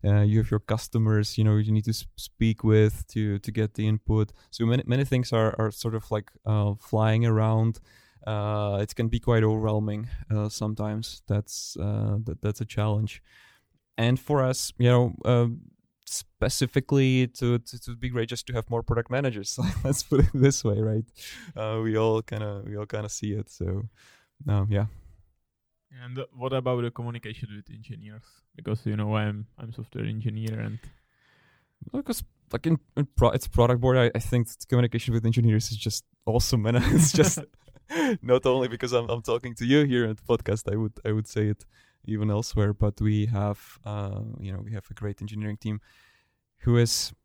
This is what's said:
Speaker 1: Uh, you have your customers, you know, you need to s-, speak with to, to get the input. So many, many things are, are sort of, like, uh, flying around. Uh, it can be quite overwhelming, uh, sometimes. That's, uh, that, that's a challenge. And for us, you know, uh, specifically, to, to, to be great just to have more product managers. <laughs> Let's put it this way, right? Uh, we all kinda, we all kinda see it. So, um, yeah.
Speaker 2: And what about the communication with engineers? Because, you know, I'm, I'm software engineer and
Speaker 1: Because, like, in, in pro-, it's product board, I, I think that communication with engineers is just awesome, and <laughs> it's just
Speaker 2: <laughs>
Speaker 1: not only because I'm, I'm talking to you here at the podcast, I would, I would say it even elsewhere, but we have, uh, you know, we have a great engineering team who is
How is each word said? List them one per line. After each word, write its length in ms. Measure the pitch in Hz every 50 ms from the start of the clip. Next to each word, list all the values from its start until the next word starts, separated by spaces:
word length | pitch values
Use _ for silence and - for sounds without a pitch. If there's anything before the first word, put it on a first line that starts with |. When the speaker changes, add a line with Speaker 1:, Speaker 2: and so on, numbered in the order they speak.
| -
Speaker 1:
Uh, 160 | 101 101 104
you 180 | 104 104 107 110
have 120 | 107 -
your 100 | 104 104
customers, 760 | - - 110 110 - - - 117 110 110 110 107 104 - - -
you 40 | 107
know, 120 | 107 107
you 160 | 107 104 107 110
need 120 | 107 104
to 60 | 113
s-, 160 | 110 - - - _
speak 460 | - - - _ _ 113 113 110 - -
with 440 | 110 110 107 107 107 - - - _
to, 300 | - 110 107 104 101 101
to 120 | - -
get 240 | 104 110 107 104 _
the 140 | - 107 110
input. 440 | 107 107 _ - 110 110 107 104 - - - _
So 160 | - - 117
many, 160 | 113 120 131 -
many 180 | - 120 131 139
things 280 | 131 135 123 123 - -
are, 220 | 113 110 110 - -
are 120 | 110 110 104
sort 220 | - - 117 110
of, 160 | 110 107 -
like, 200 | 110 107 104 - _ - _
uh, 300 | 107 107 107 104 104 101 104
flying 460 | - - - 107 110 110 110 110 117
around. 560 | 117 110 107 110 110 110 110 113 113 110 - - _ _ - _ _ _ _ -
Uh, 520 | 110 110 107 104 104 107 104 104 104 101 98 104
it 120 | 107 -
can 140 | - 117 113
be 100 | - 117
quite 220 | - - 120 113 110
overwhelming, 680 | 107 110 110 110 110 107 107 107 107 104 107 110 120 - - - -
uh, 180 | 107 107 104 104
sometimes. 760 | - - 107 107 110 - 107 107 107 110 110 - - - _ -
That's, 480 | 104 104 107 - - - - - - -
uh, 400 | 85 101 107 107 104 107 101 104 110
that, 180 | 110 76 - -
that's 180 | 104 104 -
a 40 | 113
challenge. 560 | 110 - - 107 107 104 104 110 110 - - _ _ _ - - - _ _ _ _ _ _ _ _ _
And 240 | - 113 120 123 127
for 220 | - - 151 139 131
us, 280 | 127 135 - - - - _
you 100 | 123 120
know, 240 | 123 123 123 120 - - -
uh, 220 | - 123 120 120 117 117 - - - _ _ _ _ _ _ _
specifically, 1200 | - - - - _ _ _ - 117 - - 131 123 - 139 131 - 143 139 135 131 127 127 127 123
to, 300 | _ - 123 120 120 120
to, 220 | 117 - - 120
to 160 | - - 120
be 120 | 117 120 127
great 180 | 123 120 117 117
just 180 | 123 117 - -
to 40 | 123
have 160 | 117 110 -
more 140 | 117 117 117
product 280 | - - 120 117 -
managers. 480 | 123 131 143 131 113 104 98 - - - 127 185
<laughs> 140 | 185 - -
Let's 180 | 135 143 - -
put 180 | - 151 151
it 100 | 139 - -
this 280 | 135 131 139 135 - -
way, 160 | 113 101 104
right? 240 | 110 110 107 110 113 _ _ - - - - - - - -
Uh, 240 | - 110 110 110 110 113
we 140 | 113 107
all 240 | 110 110 113 110 110 110
kinda, 400 | - 110 107 107 104 101 101 98
we 100 | 101 104
all 100 | 104 104
kinda 220 | 104 - 107 107 104
see 240 | - - - 104 101
it. 160 | 104 101 -
So, 380 | - - 87 90 92 98 107 113 _ _ _ _ _ _ _ _ _ _ 143 147
um, 180 | 104 101 98 104
yeah. 160 | 104 101 104 107 - - - - - _ _ _ _ _ _ _ _ _ _ _ _ _ _ _ - 127 123
Speaker 2:
And 200 | 123 123 127 123 - _
what 200 | 127 123 131 131
about 280 | 131 123 127 127 123 120
the 80 | 120
communication 580 | - - 120 120 117 117 - 107 107 - - 107 104
with 160 | 104 101 -
engineers? 520 | 110 110 110 - 117 107 104 104 107 110 _ _ _ _ _ _ _
Because, 300 | - - - 107 107 -
you 100 | 110 104
know, 180 | 107 107 104 107
I'm, 300 | 107 107 107 104 104 104 - _ -
I'm 140 | 117 113 113
software 320 | - 113 - - 113 110
engineer 520 | 107 107 110 110 113 107 110 110 110 110 110
and 180 | 110 107 107 113 - - - _ _ _ _ _ _ _ _ _ _ _ _ _ _ _ _ _ - - -
Speaker 1:
Because, 300 | 262 277 - 233 - - - _ _ _ _ -
like, 140 | 120 -
in, 120 | 160 165 - _ _ _
in 100 | - 143 - _
pro-, 140 | - 127 117
it's 160 | - - -
product 340 | - - 131 120 120 123 120
board, 160 | 123 131 127 127
I, 120 | 120 120 -
I 40 | 117
think 300 | 117 - - 123 117 -
that 180 | - _ - _
communication 440 | - 123 120 117 - 117 - 127 113
with 120 | 117 110
engineers 440 | 120 113 123 117 117 107 107 110 -
is 60 | 113
just 280 | 104 - 110 - - - _ _ _ _
awesome, 400 | - 110 123 - - - 110 104
and 100 | 110 120
<laughs> 40 | 120
it's 320 | - - - 262 165 147 -
just 260 | 180 - 175 - - 147 - _ _ _ - - -
Speaker 2:
<laughs> 420 | _ _ 294 330 311 269 226 165 -
Speaker 1:
not 240 | 117 123 131 -
only 220 | 131 127 131 127 123
because 240 | 113 113 - 120 123
I'm, 160 | 120 117 117
I'm 120 | 117 120 -
talking 320 | - 117 120 - 123 117
to 100 | - 120
you 180 | 120 135 147 151
here 220 | 143 123 123 120
at 100 | 110 110
the 60 | - -
podcast, 500 | - 120 113 - - 101 107 - - 98
I 40 |
would, 160 | 107 113 107 - - -
I 80 | 110 107
would 140 | 110 107 -
say 200 | - 110 107 104
it 180 | 107 _ - - _ _ _ _ _ _ _
even 240 | - 110 107 107 107
elsewhere, 420 | 104 104 117 - - 110 104 101 104
but 280 | - 110 104 101 -
we 260 | 107 107 107 104 104
have, 520 | 110 117 98 101 104 104 - - - - - _
uh, 360 | 104 104 104 101 98 101 101 107 110 110 -
you 120 | - 98 95
know, 80 | 95 104
we 80 | 107 110
have 140 | 101 - _
a 40 | 101
great 260 | - 110 104 101 _
engineering 360 | - 104 107 104 107 104 104 107
team 220 | - 110 107 104 _ _ _ _ _ _ _ _ _ _ _ _ _ _ _ _
who 160 | - 123 120 120
is 340 | 117 113 - - - - - _ _